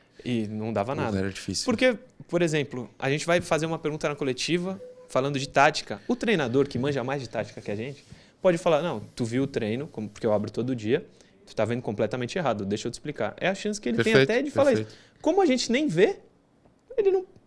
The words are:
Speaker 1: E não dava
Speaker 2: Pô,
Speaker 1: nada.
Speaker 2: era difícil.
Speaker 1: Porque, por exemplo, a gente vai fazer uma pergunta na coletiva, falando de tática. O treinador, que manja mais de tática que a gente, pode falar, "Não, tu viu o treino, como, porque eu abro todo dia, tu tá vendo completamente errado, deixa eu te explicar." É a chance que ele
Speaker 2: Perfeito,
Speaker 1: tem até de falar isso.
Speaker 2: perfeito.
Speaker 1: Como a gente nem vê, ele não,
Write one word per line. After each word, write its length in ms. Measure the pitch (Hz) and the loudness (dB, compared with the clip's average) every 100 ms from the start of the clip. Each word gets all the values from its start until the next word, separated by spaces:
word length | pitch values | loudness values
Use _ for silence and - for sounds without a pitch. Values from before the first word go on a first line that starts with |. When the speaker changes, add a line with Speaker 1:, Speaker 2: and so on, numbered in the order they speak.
| _ - | _ -12
Speaker 1:
E 220 | - 117 107 | -4 -4 -4
não 260 | 107 110 | -6 -2
dava 220 | 104 107 | -2 -2
Speaker 2:
Pô, 60 | 151 | -2
Speaker 1:
nada. 160 | 123 98 | -2 0
Speaker 2:
era 120 | 98 | -2
difícil. 340 | - - 92 | -4 -6 -4
Speaker 1:
Porque, 340 | - 226 254 214 - - - | -2 2 2 0 -6 -20 -4
por 120 | 175 | 0
exemplo, 460 | 170 156 127 127 107 - | 2 0 -2 -6 -12 -4
a 120 | 135 | -2
gente 160 | 151 165 | 0 2
vai 140 | 175 | 0
fazer 260 | 170 160 160 | 2 0 0
uma 120 | 160 | -2
pergunta 300 | 151 151 156 | -4 -2 -4
na 60 | |
coletiva, 680 | 143 135 127 - 175 185 190 - - - | -2 -2 -2 0 0 -2 -8 -12 -18 -2
falando 280 | 131 139 139 | 0 0 0
de 100 | 139 | 0
tática. 520 | 139 151 - - 104 - | 6 6 4 -6 -6 -4
O 80 | |
treinador, 540 | - 226 185 123 135 139 | -2 0 0 2 2 2
que 100 | 120 | 0
manja 240 | 139 139 | -2 -2
mais 180 | 127 143 | -4 -4
de 80 | 117 | -6
tática 320 | 120 107 - | -6 -6 -8
que 100 | 107 | -8
a 40 | 104 | -8
gente, 280 | 131 135 - - - _ | -8 -12 -18 -20 -20 _
pode 160 | 185 170 | 2 4
falar, 260 | 175 147 | 4 2
"Não, 180 | 170 113 107 - | 2 -4 -6 -6
tu 80 | |
viu 180 | 117 127 | -2 0
o 40 | 139 | 0
treino, 400 | 117 107 120 156 | -2 -2 -4 -6
como, 200 | - 104 | -10 -10
porque 160 | - | -4
eu 80 | 113 | 0
abro 180 | 104 107 | 0 0
todo 260 | - 123 123 | -4 -4 -4
dia, 280 | 107 139 - - _ _ | 0 -2 -2 -20 _ _
tu 100 | - - | -10 -4
tá 80 | |
vendo 180 | 107 120 | -2 -2
completamente 560 | 123 104 107 127 120 190 | -4 -2 -2 -2 -4 -2
errado, 260 | 143 104 | -2 0
deixa 220 | 98 104 120 | -2 -4 -4
eu 60 | |
te 20 | |
explicar." 400 | - 147 - 104 - | -8 -10 -6 -6 -2
É 100 | 170 | -2
a 60 | |
chance 260 | 196 208 208 | -2 -4 -4
que 80 | 240 | -2
ele 80 | 226 | 0
Speaker 2:
Perfeito, 200 | 220 139 135 | 4 6 6
Speaker 1:
tem 100 | 233 | 2
até 60 | |
de 80 | 294 | 0
falar 220 | - 294 | 2 4
isso. 120 | 110 | 4
Speaker 2:
perfeito. 180 | 107 - - _ | 0 -10 -20 _
Speaker 1:
Como 220 | 302 381 | 0 4
a 40 | 349 | 4
gente 260 | 254 - | 2 2
nem 160 | 247 302 | 0 2
vê, 280 | 160 262 403 - _ _ _ _ _ - 523 | 4 2 2 -10 _ _ _ _ _ -8 0
ele 140 | 392 | 4
não, 160 | 370 370 - | 2 0 -12